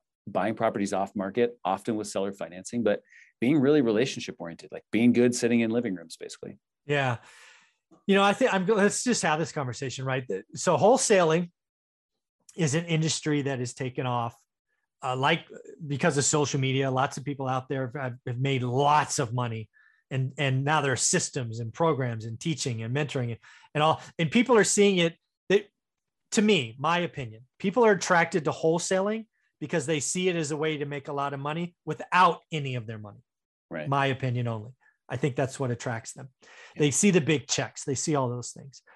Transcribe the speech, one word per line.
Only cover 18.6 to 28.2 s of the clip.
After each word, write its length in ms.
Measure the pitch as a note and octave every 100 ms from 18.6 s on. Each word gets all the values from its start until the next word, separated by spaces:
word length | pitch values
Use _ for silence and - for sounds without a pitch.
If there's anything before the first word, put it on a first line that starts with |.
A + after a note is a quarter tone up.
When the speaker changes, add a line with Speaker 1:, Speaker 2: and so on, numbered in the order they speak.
Speaker 2:
lots 560 | B2 C3 C#3+ D3 - -
of 140 | A#2
money, 360 | B2 A#2+ A2+ G#2+ _ _ _ -
and, 220 | C3 C3 -
and 280 | C#3 C3 C#3
now 160 | D#3
there 100 | C#3
are 60 | B2
systems 640 | - F3+ - C#3+ A#2 A2+
and 120 | A2+
programs 520 | - E3 C3 B2 A2+ A2+
and 120 | A2+
teaching 460 | E3+ B2+ C3 A2+
and 100 | A2+
mentoring 360 | C#3 C#3 C3+ A#2+
and, 100 | A2+ - - _
and 80 | D3+
all, 200 | D#3 - - -
and 100 | D#3
people 280 | A#3 B3 A3+
are 80 | F3
seeing 320 | G3+ G3+ F#3
it. 180 | E3+ - _ _ -
They, 200 | G3+ - _ _ _ _ _ -
to 100 | -
me, 340 | G#3+ F3+ A2+ C3
my 220 | D3+ F3
opinion, 440 | E3+ C#3+ A#2 A2 _ -
people 260 | G3 B3 A3
are 60 |
attracted 520 | F3+ - F3